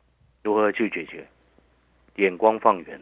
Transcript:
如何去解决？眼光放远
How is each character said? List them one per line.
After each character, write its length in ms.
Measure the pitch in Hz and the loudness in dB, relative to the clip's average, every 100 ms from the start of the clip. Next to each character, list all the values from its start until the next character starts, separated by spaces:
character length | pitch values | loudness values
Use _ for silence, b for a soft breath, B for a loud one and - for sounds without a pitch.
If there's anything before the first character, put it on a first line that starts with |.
| _ _ _ _ | _ _ _ _
如 120 | 107 | -2
何 160 | 107 104 | 0 0
去 200 | 98 107 | 0 -4
解 140 | 90 78 | -4 -12
决？ 180 | 71 - _ _ _ _ _ _ _ _ - | -14 -18 _ _ _ _ _ _ _ _ 0
眼 200 | 98 90 | 0 4
光 220 | 110 110 | 2 4
放 240 | 113 95 | 2 0
远 160 | 76 - | -4 -16